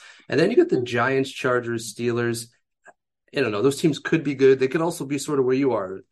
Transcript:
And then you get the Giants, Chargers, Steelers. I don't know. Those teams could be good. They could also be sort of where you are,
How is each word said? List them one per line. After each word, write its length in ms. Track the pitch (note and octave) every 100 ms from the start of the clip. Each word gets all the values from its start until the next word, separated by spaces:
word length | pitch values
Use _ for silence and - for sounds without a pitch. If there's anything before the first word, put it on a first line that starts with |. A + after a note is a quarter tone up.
| - - -
And 100 | B2+
then 120 | F#3+
you 40 | C#4+
get 140 | -
the 120 | C#3
Giants, 480 | - A#2 B2+ C3+ C3
Chargers, 640 | - C3 B2 A#2 A2+ A#2
Steelers. 540 | - A#2+ A#2+ A#2+ A#2 - _ _ _ - - _ _ _ -
I 60 |
don't 100 | A#2
know. 100 | G#2
Those 200 | C3+ C#3
teams 180 | E3 C3+
could 240 | - D#3+
be 120 | D3 C3
good. 220 | C3+ C3+
They 100 | C3
could 100 | E3
also 260 | E3+ E3 C#3
be 120 | C#3+
sort 220 | D#3 C#3
of 60 | B2+
where 100 | C3
you 180 | C3+
are, 260 | G#2+ F#2+ F#2+ -